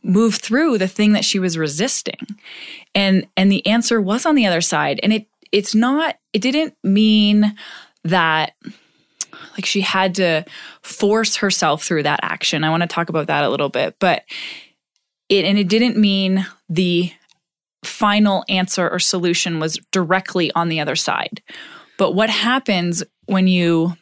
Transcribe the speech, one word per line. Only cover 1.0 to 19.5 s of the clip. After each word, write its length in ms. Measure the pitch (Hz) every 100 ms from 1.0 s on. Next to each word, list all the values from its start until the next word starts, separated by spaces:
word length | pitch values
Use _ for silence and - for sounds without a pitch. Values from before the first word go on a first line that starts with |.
| 214
that 120 | 208
she 140 | 202 196
was 200 | 185 165
resisting. 640 | 156 147 247 - - - - 208 - - - - -
And, 320 | 196 196 190 - -
and 140 | 190
the 160 | 196 -
answer 340 | 226 233 233
was 260 | 190 226 330
on 80 |
the 120 | 302 208
other 140 | 170
side. 400 | 170 156 147 143
And 100 | -
it, 140 | 214 214 _ _
it's 220 | 208 196
not, 420 | 214 240 285 320 - _
it 80 | 214
didn't 340 | 240 285 311 _
mean 720 | 196 196 220 214 208 208 208 208 - - - _
that, 500 | 165 180 165 156 156 _ - - _ _ _ _ - - -
like, 120 | -
she 160 | - 202
had 340 | 190 190 190 185
to 280 | 180 160 - - - -
force 540 | - - 202 220 214 -
herself 480 | 202 185 165 151
through 200 | - 165
that 160 | 147 147
action. 420 | - - - 156
I 60 | 156
wanna 160 | 165 170
talk 220 | - 170
about 180 | 165 147
that 180 | 147
a 40 | 143
little 200 | 139 143
bit, 280 | 127 131 -
but 260 | 185 160 _ - - - - _ _ _ _ _ _
it, 160 | 196
and 140 | 175 202
it 100 | 185
didn't 280 | 214 247 214
mean 500 | 208 196 190 190 185 - _
the 440 | 170 180 175 175 - _ _ _ _ _ _
final 600 | - - 214 208 208 190 -
answer 400 | 185 185 - 175
or 100 | 180
solution 640 | - 190 175 175 180